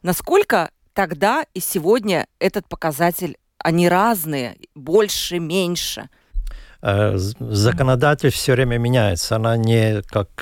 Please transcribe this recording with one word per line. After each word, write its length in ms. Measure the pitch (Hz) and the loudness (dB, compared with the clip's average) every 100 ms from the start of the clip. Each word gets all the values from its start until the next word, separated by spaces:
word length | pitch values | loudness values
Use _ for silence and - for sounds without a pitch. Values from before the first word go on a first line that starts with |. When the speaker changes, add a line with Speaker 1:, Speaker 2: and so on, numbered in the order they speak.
Speaker 1:
насколько 640 | 175 180 - 381 415 214 165 - _ | -4 -4 2 2 2 0 -2 -8 _
тогда 500 | - 190 160 196 277 311 | -4 -4 0 0 0 -2
и 60 | - | -8
сегодня 680 | - 190 156 240 208 170 - _ | -6 -2 2 2 2 -2 -4 _
этот 300 | 190 202 - | -2 -2 -8
показатель, 680 | - 160 147 170 175 180 - _ _ | -6 -6 0 0 0 -6 -10 _ _
они 240 | 165 165 175 | 0 2 4
разные, 680 | 175 220 220 156 143 120 - - | 4 2 0 -4 -6 -6 -10 -20
больше, 640 | - 135 190 214 - - 175 | -16 0 2 2 -2 -6 -6
меньше? 720 | 165 180 175 175 - - - _ _ - - - - - | -4 -2 -2 -4 -6 -10 -14 _ _ -8 -8 -10 -18 -8
Speaker 2:
Э, 340 | - 101 104 95 | -2 0 0 0
з-, 180 | 95 113 | -4 -6
законодатель 920 | 117 104 107 170 131 127 147 151 143 | -4 0 2 2 2 2 2 2 0
все 220 | - - | 0 0
время 240 | 127 131 120 | 2 2 0
меняется. 580 | 120 127 104 85 - 113 | 2 2 2 0 -2 -2
Она 200 | 113 117 | 0 2
не, 460 | 113 117 110 107 - | 2 4 2 0 -2
как, 180 | 107 98 - | -4 -4 -8